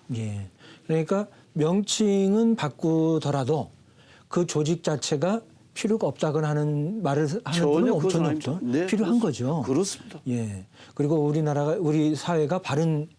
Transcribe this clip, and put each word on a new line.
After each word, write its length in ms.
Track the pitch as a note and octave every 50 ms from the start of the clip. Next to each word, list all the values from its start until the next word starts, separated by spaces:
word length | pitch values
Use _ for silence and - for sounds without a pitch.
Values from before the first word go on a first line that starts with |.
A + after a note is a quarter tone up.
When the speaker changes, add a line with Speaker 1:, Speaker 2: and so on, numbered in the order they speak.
| _ - B2
Speaker 1:
예. 340 | A2+ A2 G#2+ G#2 G2+ G2 F2+ - _ - - - - -
그러니까 400 | - D#3+ D#3+ D#3 - G3 G3+ G#3+ - - - - -
명칭은 1040 | - D#3+ D3 D#3+ F3+ G#3 G3+ - - - G#3+ G3+ G3 G3 F#3+ F#3+ G3+ A3 A3+ A3+ A3+
바꾸더라도 1120 | A3+ D#3 C#3 - - - D#3+ E3 D#3+ D#3+ D#3+ D#3+ D#3 D3 C#3+ C#3+ C#3 C3 B2 D3+ C#3+ - - - - - - _ - - - - - - _
그 180 | - F3 F3
조직 360 | - - D3+ D3+ D3+ F3 E3+
자체가 600 | - E3+ D3+ C#3+ - - D#3+ C#3 D#3+ F#3 G#3+ A3+ - - - - - -
필요가 340 | _ - - G3+ A3+ A3 - -
없다거나 400 | - - F3 D#3 C#3+ D#3 D#3 D3+
하는 520 | D3+ D3+ D3 D3+ D3 D3 D3 E3+ G#3+ A3+
말을 260 | F3 C#3 C#3 D3 D#3 C#3 E3 A3+ -
하는 140 | B2+ D#3+ E3+
Speaker 2:
전혀 120 | D#3+ D3
Speaker 1:
분은 220 | D3 E3 A#3+ - G#3 D3+
Speaker 2:
그것은 120 | - -
Speaker 1:
전혀 160 | - E3+ E3 D#3
Speaker 2:
아닙니다. 240 | D#3 - - B2+
Speaker 1:
없죠. 140 | E3 F#3 A#2+
Speaker 2:
네, 200 | A#2+ B2 D3+ F3+
Speaker 1:
필요한 320 | F#3+ A3 G3+ A3 E3+ A#3 A#3+
Speaker 2:
그렇습-, 20 |
Speaker 1:
거죠. 400 | A3+ E3+ A#2+ - A#2+ C3 E3 D#3
Speaker 2:
그렇습니다. 580 | A#2 B2 C3+ D#3+ G3 - - - - - - D3+ - B2+
Speaker 1:
예. 380 | B2 A#2+ A2+ G#2+ G2+ F#2 F#2+ - - - - - -
그리고 300 | - C#3+ C#3+ E3 D#3 D3
우리나라가, 520 | D3 D3+ D#3+ D#3 D3+ C#3+ C#3+ C#3+ D3+ D#3+ -
우리 360 | E3+ D3+ D3+ D#3 D3+ D3+ D#3
사회가 420 | C#3+ - F3 F3 D#3+ D3+ C3+ F3+ F#3
바른 500 | - - C#3 D3 E3 E3 D#3 D3 D3+ - -